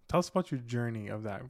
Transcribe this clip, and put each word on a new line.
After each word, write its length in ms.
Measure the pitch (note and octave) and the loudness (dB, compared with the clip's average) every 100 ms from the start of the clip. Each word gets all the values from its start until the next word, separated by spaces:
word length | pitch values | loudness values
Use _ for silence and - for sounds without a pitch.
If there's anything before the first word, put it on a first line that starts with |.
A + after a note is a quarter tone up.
| - | 2
Tell 100 | E3+ | 2
us 80 | F3 | 4
about 220 | F#3+ - | 0 0
your 80 | C3+ | -4
journey 480 | A#2+ A#2+ A#2+ A2+ G#2 | 0 0 0 -2 -4
of 140 | G#2+ | -4
that, 180 | G#2+ G2 B2+ | -4 -6 -8